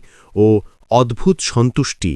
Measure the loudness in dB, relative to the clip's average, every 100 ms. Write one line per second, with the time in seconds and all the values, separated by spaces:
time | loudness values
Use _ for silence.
0 | -6 _ _ 0 2 2 -2 _ _ 0
1 | 0 0 -2 -2 -2 0 0 0 -6 -6
2 | -6